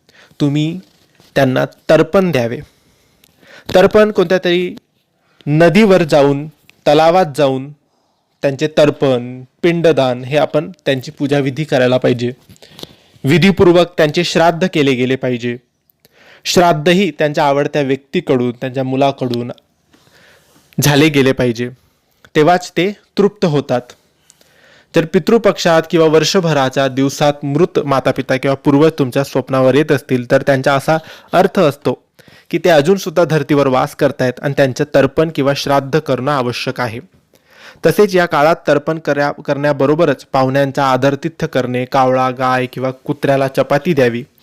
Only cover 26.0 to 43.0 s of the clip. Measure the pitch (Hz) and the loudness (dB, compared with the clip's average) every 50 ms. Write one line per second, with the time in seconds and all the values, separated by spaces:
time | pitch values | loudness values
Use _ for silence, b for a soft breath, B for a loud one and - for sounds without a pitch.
26 | 160 160 151 160 151 - - 196 170 165 151 139 135 131 - 147 135 135 127 131 | 2 4 4 2 2 2 0 -2 0 0 0 0 0 0 0 -2 -2 -2 0 -2
27 | 135 139 - - 156 147 143 143 - 143 139 147 180 - - - - 143 139 131 | -2 -2 -2 0 -2 -2 -2 -2 -6 -6 -2 0 -2 0 0 -4 -2 -2 -2 -2
28 | - 139 131 - 127 - 135 127 - 139 135 135 - 151 143 139 156 160 156 - | 0 -2 -4 -4 -4 -4 -4 -4 -2 -4 -4 -2 0 0 2 4 2 2 2 0
29 | 143 123 - 135 139 - - 135 123 - 131 131 131 131 127 143 156 151 151 131 | -4 -2 -2 -4 -4 -2 -4 -6 -4 -2 -2 2 2 2 2 2 2 0 -2 -4
30 | - - 131 123 123 123 139 131 143 - 139 131 131 147 139 135 - - 160 160 | -2 -4 -4 -4 -2 0 -2 0 2 0 0 0 0 0 -2 0 0 -2 -2 -2
31 | B B B B B B - 165 185 185 - 208 175 143 131 - _ 135 123 - | B B B B B B 0 0 0 2 0 0 0 0 0 -2 _ -6 -6 -6
32 | _ _ _ b b b b b b b - 160 - 180 165 147 139 165 196 190 | _ _ _ b b b b b b b -8 -2 0 2 4 4 4 2 0 0
33 | - 180 156 175 170 139 156 147 139 - 151 143 143 135 127 127 143 143 - - | -2 -4 -2 0 0 2 0 -2 0 0 0 2 2 2 2 0 -2 -4 -2 -2
34 | - 135 - - 131 127 123 - - 147 139 - 143 131 120 - 147 147 - 143 | -2 -2 0 -2 -2 -4 -4 -4 -6 -6 -2 0 0 0 0 -4 -6 0 2 2
35 | 135 135 - - 160 165 156 - 135 139 139 - - 139 139 139 135 135 131 156 | 2 2 0 -2 -2 -2 -2 -2 -2 -2 -2 -2 -2 -2 0 0 0 -2 -4 -4
36 | 151 - 131 123 127 147 147 139 120 120 117 - - 180 - - 123 113 104 120 | -2 -2 -4 -4 -2 -2 -2 -2 -2 -4 -6 -6 -8 -8 -6 -6 -6 -8 -8 -10
37 | 160 _ _ _ _ _ _ B B B B B B B B B - 165 156 - | -16 _ _ _ _ _ _ B B B B B B B B B -2 0 2 4
38 | 208 196 185 180 175 170 - 147 147 156 170 - - - 147 143 - - 160 160 | 2 2 2 0 0 0 2 2 2 2 2 0 0 0 -2 0 -2 -4 -6 -6
39 | - - 143 143 143 143 - - 160 - 143 135 143 147 147 135 139 135 151 160 | -4 -4 -2 -2 -2 -4 -4 -6 -6 -6 -6 -2 -2 -2 0 0 0 0 2 2
40 | 175 151 - - - - - 135 131 131 131 139 139 135 131 147 139 135 131 127 | 2 0 0 -4 -6 -4 -2 0 0 0 0 0 -2 -2 -2 -2 0 0 0 2
41 | 131 139 139 139 - 165 - - 165 151 - 135 123 120 123 123 127 - - 139 | 0 0 -2 -2 -6 -10 -8 -8 -8 -4 -4 -4 -4 -2 -4 -6 -6 -2 0 0
42 | 131 131 131 131 127 131 127 131 131 127 127 127 127 127 - 135 127 131 127 - | 2 2 2 0 0 -2 -2 -2 -2 -2 -2 -2 -2 -6 -6 -8 -8 -8 -8 -8